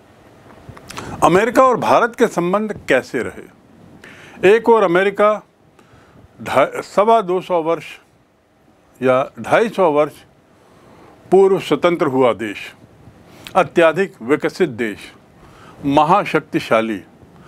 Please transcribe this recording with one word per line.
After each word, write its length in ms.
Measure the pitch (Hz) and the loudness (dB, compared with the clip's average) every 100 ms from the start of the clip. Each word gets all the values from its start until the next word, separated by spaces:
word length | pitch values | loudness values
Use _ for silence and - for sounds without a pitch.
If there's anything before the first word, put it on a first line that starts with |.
| _ _ _ _ - - - - - - - - | _ _ _ _ -20 -20 -20 -20 -20 -18 -16 -2
अमेरिका 380 | 156 175 233 240 | 2 2 2 2
और 140 | 262 220 | 2 2
भारत 380 | 110 143 233 233 | 2 2 2 0
के 80 | 233 | -2
संबंध 480 | 170 175 196 214 - - | -2 -2 -2 -4 -8 -2
कैसे 340 | 135 - 127 | -2 -2 -8
रहे? 1300 | 95 - - _ _ _ - - - - - - 185 | -8 -12 -20 _ _ _ -20 -20 -20 -20 -20 -2 2
एक 180 | 226 233 | 2 4
ओर 140 | 226 | 2
अमेरिका 500 | 190 175 196 196 208 208 - _ _ _ _ _ _ _ - - | 4 2 0 0 0 0 -8 _ _ _ _ _ _ _ -20 -16
ढा-, 400 | 113 127 151 135 | -4 0 0 -2
सवा 360 | - - 214 226 | -8 -2 2 2
दो 200 | 180 185 | 0 -6
सौ 220 | - 180 | -4 -4
वर्ष 220 | 160 165 - - _ _ _ _ _ _ _ _ _ - | -4 -6 -8 -20 _ _ _ _ _ _ _ _ _ -6
या 220 | 127 127 143 - | 0 0 -2 -8
ढाई 280 | 107 160 220 | -2 0 0
सौ 220 | - 175 | 0 0
वर्ष 320 | 147 151 - _ _ _ _ _ _ - - - _ - | 2 -2 -4 _ _ _ _ _ _ -20 -20 -20 _ 0
पूर्व 280 | 185 196 185 | 4 4 2
स्वतंत्र 460 | - 139 175 165 156 | -2 0 0 0 -2
हुआ 260 | 131 127 | 2 2
देश, 260 | 98 110 98 - - _ _ - - _ - - - | 0 -6 -12 -16 -20 _ _ -20 -20 _ -20 -6 -2
अत्याधिक 680 | 151 - 165 160 196 - | 0 2 2 2 -4 -6
विकसित 460 | 120 147 160 - 175 | -4 -2 -2 -4 -4
देश, 440 | 110 113 95 - - _ _ - - - - 143 | -4 -8 -8 -16 -20 _ _ -20 -20 -20 -10 -2
महाशक्तिशाली, 1120 | 143 151 170 131 156 - 156 - 113 113 98 - - - - | 0 2 2 0 -4 -4 -8 0 0 0 -6 -12 -20 -20 -20